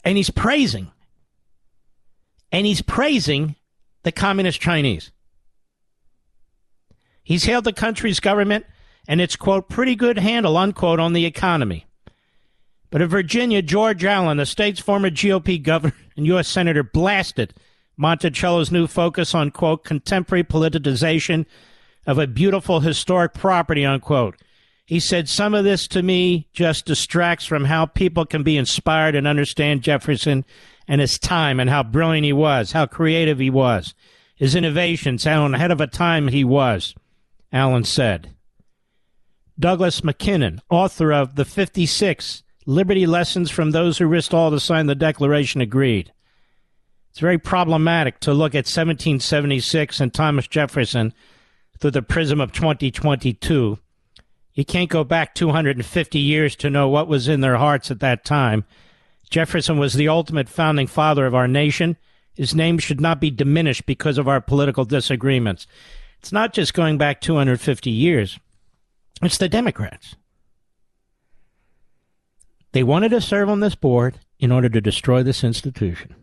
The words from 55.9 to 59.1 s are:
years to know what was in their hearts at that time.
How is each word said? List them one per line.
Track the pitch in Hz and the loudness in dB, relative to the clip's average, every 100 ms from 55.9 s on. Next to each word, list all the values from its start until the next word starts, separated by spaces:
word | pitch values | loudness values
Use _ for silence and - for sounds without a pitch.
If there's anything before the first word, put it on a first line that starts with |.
| 180 156 151 | -4 -2 -2
years | 143 151 151 - | 0 2 0 -2
to | 147 | -2
know | 139 135 | 0 2
what | 147 160 | 2 0
was | 147 120 | -2 0
in | 147 | 2
their | 135 120 | 2 2
hearts | 147 143 - | 2 0 -4
at | 120 | -2
that | 135 123 - | -2 -2 0
time. | 147 127 110 - _ _ _ _ | 2 4 0 -2 _ _ _ _